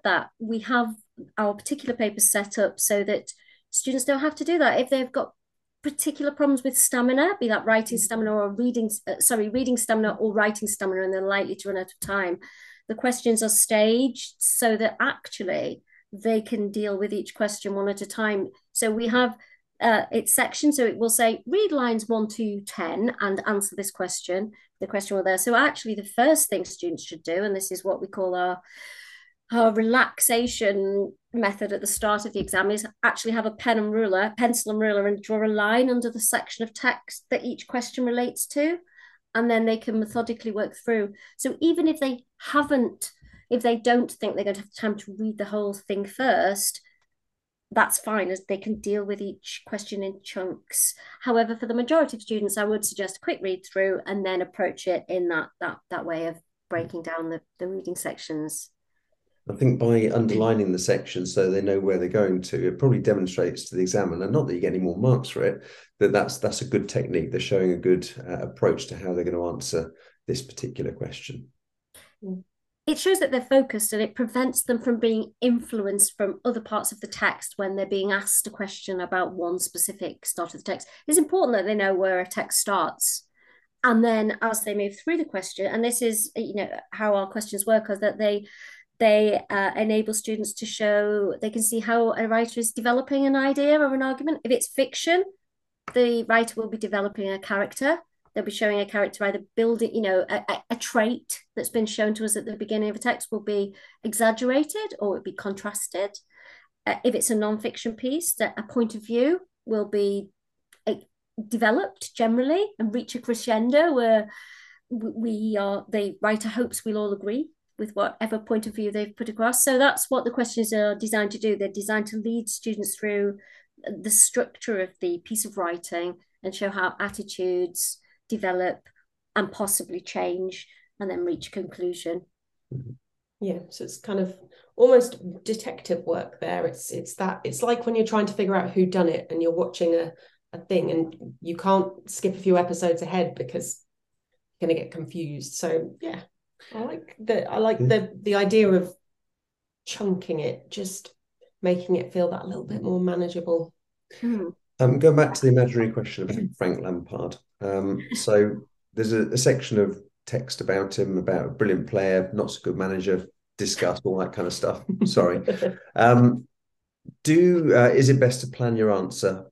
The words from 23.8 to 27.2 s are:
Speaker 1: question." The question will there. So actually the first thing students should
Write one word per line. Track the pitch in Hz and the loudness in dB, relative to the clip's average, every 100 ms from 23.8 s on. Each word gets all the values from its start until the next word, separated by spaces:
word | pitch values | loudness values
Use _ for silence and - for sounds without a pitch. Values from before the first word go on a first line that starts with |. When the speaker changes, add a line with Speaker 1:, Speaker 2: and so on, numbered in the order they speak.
| 196 | -10
Speaker 1:
question." | - 180 - - 180 214 214 _ _ | -6 -6 -6 -4 -4 -4 -10 _ _
The | - | -6
question | 202 196 196 | -6 -2 -2
will | |
there. | 185 190 | 0 0
So | - | 2
actually | 233 285 285 226 | 4 4 0 -6
the | 208 | -8
first | 208 - 262 311 - | -6 2 4 4 2
thing | 190 | -2
students | 180 - 175 165 | -4 -6 -6 -6
should | - 165 | -10 -12